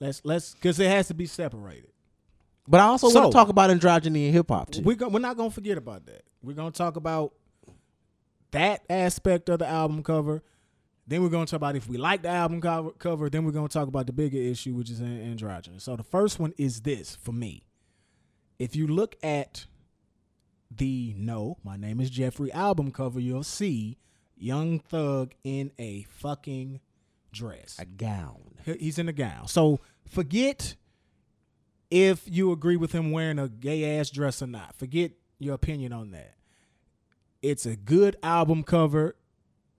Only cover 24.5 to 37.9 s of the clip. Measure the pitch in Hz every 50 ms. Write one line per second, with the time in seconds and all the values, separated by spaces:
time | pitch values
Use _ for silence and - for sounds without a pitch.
24.5 | 135 147 160 170 165 147 - - 170 160 151 143 139 135 127 131 - _ - 135
25.5 | 135 139 139 139 - - 117 110 101 101 101 - - - 139 147 147 139 - 143
26.5 | 135 131 131 135 135 135 - _ _ _ _ _ _ _ _ _ 110 104 120 104
27.5 | 73 - - - - - 92 90 92 98 110 110 104 92 78 64 50 50 - -
28.5 | - - - 156 160 - 151 160 147 175 165 165 151 143 127 98 71 58 - -
29.5 | - 170 156 151 143 - - _ _ _ - - - 185 165 135 175 233 262 277
30.5 | 269 - - - - - _ _ _ _ _ _ _ _ _ _ _ _ _ _
31.5 | _ _ _ _ _ _ _ - 170 180 190 190 185 - - - 165 180 190 185
32.5 | 175 151 151 175 175 165 165 156 - 165 160 151 156 160 160 160 151 143 139 123
33.5 | 107 113 127 139 156 156 156 151 151 151 143 131 131 139 143 135 120 - 135 123
34.5 | 120 104 85 - - - 131 127 143 170 175 165 - _ _ _ _ - 139 143
35.5 | 139 - - 160 151 143 127 120 120 117 110 101 90 76 - - _ _ _ _
36.5 | _ _ _ _ _ _ _ _ _ _ _ _ _ _ _ _ _ _ 135 143
37.5 | 143 - - 117 113 101 101 117